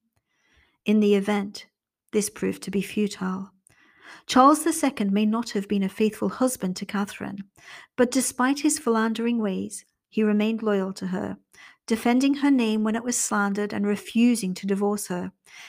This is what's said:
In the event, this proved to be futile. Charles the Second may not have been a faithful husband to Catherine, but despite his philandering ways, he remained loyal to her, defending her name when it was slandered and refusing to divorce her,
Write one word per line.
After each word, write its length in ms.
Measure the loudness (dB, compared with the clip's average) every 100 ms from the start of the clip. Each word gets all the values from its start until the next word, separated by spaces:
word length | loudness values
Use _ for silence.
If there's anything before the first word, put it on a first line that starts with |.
| _ _ _ _ _ _ _ _ 0
In 140 | 4
the 160 | 4 4
event, 500 | 2 -2 -4 -10 -20 _ _ _ _
this 180 | -2 -2
proved 320 | -4 -4 -4
to 80 | -4
be 100 | -4
futile. 720 | -4 -2 -4 -4 -6 -6 -10 _ _ _ _ _ -20 -20 0
Charles 360 | 6 8 6
the 80 | 2
Second 400 | 0 -2 0 0
may 140 | 2 2
not 240 | 0 -2
have 180 | -6 -2
been 140 | -2
a 60 | -2
faithful 400 | 0 0 0 -4
husband 480 | 0 -2 -2 -4 -6
to 100 | -6
Catherine, 580 | -4 -6 -8 -10 -10 -14 _ -20 -20 -12 0
but 140 | 2
despite 500 | 2 -2 0 0 2
his 180 | 0 0
philandering 600 | 0 0 0 -2 -2 0
ways, 460 | -2 -4 -6 -12 -18 _ _
he 140 | 0
remained 400 | 2 2 2 0
loyal 300 | 0 0 -2
to 140 | -6 -6
her, 280 | -4 -6 -10 _ -20 -20 _ -4
defending 480 | 0 2 2 2 2
her 140 | 2
name 340 | 4 2 2
when 100 | 0
it 100 | -2
was 140 | -2 -4
slandered 560 | -2 0 0 0 -2
and 120 | -2 0
refusing 680 | -2 -2 4 4 4 -2
to 120 | -4 -4
divorce 420 | 0 0 -2 -4
her, 240 | -6 -6 -12 _ -20